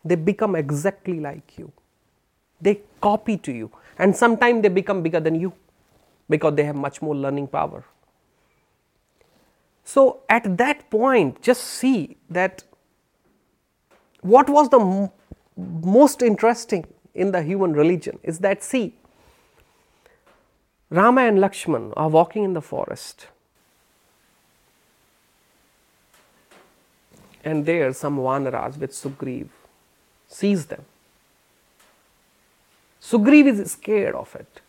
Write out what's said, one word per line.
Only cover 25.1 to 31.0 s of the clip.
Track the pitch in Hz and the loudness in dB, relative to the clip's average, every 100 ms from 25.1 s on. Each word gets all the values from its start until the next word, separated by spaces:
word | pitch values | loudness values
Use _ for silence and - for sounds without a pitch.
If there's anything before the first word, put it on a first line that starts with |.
| _ _ _ _ _ _ _ _ _ _ _ _ _ _ _ _ _ _ _ _ _ _ _ | _ _ _ _ _ _ _ _ _ _ _ _ _ _ _ _ _ _ _ _ _ _ _
And | 147 156 | -6 -4
there | 147 170 135 | -2 0 -2
some | 131 147 143 | -4 -6 -4
Vanaras | 131 135 131 127 - 143 | -4 -4 -4 -6 -8 -10
with | 135 | -12
Sugriv | - 139 139 135 127 - _ _ _ _ _ _ _ _ | -10 -12 -10 -12 -12 -14 _ _ _ _ _ _ _ _
sees | - 202 196 - | -4 0 0 -4
them. | - - _ | -16 -18 _